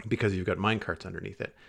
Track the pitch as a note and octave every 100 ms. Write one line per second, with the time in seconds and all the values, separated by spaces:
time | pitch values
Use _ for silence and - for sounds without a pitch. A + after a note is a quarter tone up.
0 | A2 A2 G#2+ F#2+ F2+ F#2 G#2 A2 - E2
1 | F#2 E2 G2 - - -